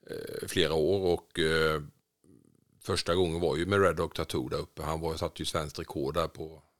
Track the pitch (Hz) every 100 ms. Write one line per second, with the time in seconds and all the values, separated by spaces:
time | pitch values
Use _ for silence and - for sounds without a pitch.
0 | - - - - - - 80 80 78 98
1 | 92 85 - - 80 80 80 78 73 _
2 | _ _ _ 76 50 _ _ _ - 90
3 | - 87 90 82 85 69 87 101 98 80
4 | 85 - 80 - 64 - - - 76 80
5 | 80 82 85 - 78 85 76 - 82 -
6 | 69 78 80 - 80 78 _ _